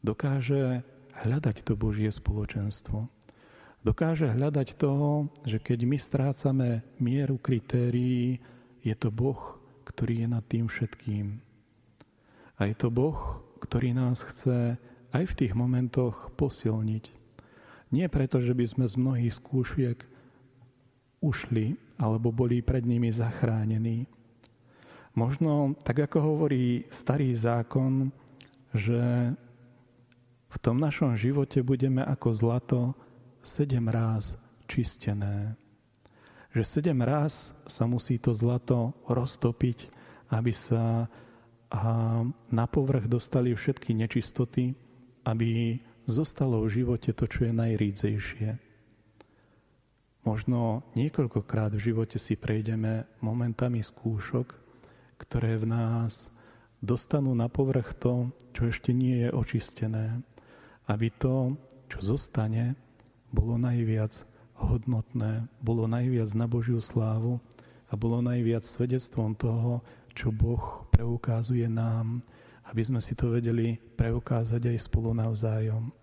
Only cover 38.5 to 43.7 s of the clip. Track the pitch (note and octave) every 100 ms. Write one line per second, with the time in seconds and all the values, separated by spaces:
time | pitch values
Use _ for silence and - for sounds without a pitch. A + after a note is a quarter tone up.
38.5 | B2 - B2 A#2 - - B2 B2 - A#2+
39.5 | A#2 B2+ A#2 - - - - - A2+ A#2
40.5 | G#2+ - A2+ A2+ A2+ A#2 - - - -
41.5 | _ _ - A2+ A2+ A2+ A2+ A#2 - -
42.5 | A2+ A#2 - C3+ C3+ G#2+ A#2+ - C3+ B2
43.5 | A#2 -